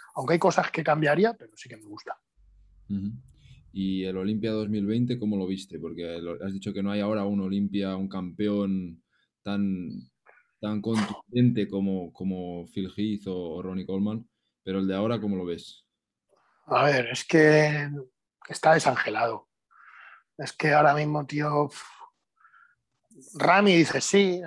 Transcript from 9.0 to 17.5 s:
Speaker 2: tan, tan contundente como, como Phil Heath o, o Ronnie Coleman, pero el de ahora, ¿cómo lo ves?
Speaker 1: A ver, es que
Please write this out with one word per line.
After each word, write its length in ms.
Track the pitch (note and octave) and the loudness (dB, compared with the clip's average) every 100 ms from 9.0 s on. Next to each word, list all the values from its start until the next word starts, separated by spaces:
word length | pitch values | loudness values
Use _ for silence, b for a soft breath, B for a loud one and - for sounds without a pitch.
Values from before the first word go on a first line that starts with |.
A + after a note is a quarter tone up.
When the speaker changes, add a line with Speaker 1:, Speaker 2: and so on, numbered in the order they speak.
| _ _ _ _ | _ _ _ _
Speaker 2:
tan, 460 | G2+ G2+ G2 F#2 E2+ - - _ _ b b b | -8 -4 -2 -4 -6 -12 -16 _ _ b b b
tan 200 | G#2+ G#2+ | -6 -4
contundente 840 | G#2+ A2+ G2+ G#2 - B2 B2 A#2 G2+ | -2 -2 -2 -6 -4 2 4 2 -2
como, 460 | G2 G2 F#2+ E2+ | -2 -2 -4 -6
como 520 | - F#2+ F#2 F2+ F2 E2+ | -8 -6 -6 -6 -10 -10
Phil 220 | G2+ F#2+ - | -8 -8 -4
Heath 320 | G#2+ G2+ G2 | -4 -4 -6
o, 280 | F2+ E2+ E2 | -8 -6 -8
o 60 | |
Ronnie 240 | F#2 F#2+ F2+ | -8 -8 -4
Coleman, 420 | F#2+ G#2 A2+ - _ _ _ | -2 -2 -4 -10 _ _ _
pero 160 | F#2+ F#2+ | -6 -2
el 80 | F#2+ | 0
de 80 | F#2+ | 0
ahora, 240 | A2 A2 | 0 -2
¿cómo 160 | G#2 F#2+ | -2 -4
lo 80 | F2+ | -4
ves? 400 | E2+ - - _ _ _ _ _ _ _ _ - | -8 -10 -20 _ _ _ _ _ _ _ _ -2
Speaker 1:
A 180 | B2 C#3+ | 2 4
ver, 240 | C3+ A#2+ | 2 0
es 160 | B2+ - | -6 2
que 640 | D#3+ D3+ | 6 8